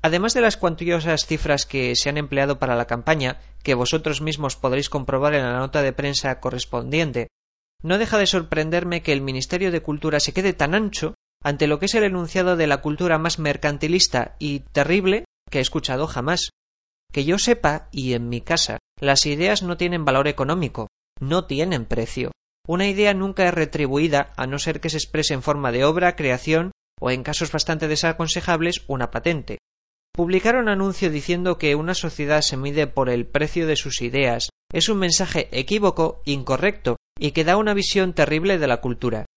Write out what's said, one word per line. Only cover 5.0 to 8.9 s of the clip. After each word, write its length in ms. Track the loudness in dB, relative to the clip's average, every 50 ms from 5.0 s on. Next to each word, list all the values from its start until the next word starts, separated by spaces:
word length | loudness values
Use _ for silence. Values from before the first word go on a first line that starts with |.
| -2 0 0 2 2 2 2
en 80 | 2 0
la 160 | 0 -2 -2
nota 220 | -4 -2 0 0
de 120 | 0 0 0
prensa 480 | 0 -2 -2 -2 -2 -2 -2 -4 -2
correspondiente, 840 | -4 -6 -4 -4 -8 -4 -6 -6 -4 -2 0 0 0 0 -2 -4 -6 -6 _ _ _ _ _ _ _ _ _ _
no 160 | -2 -2 0 0
deja 200 | 0 2 2 2
de 100 | 4 4
sorprenderme 760 | 2 0 0 0 -2 -2 0 2 0 0 0 0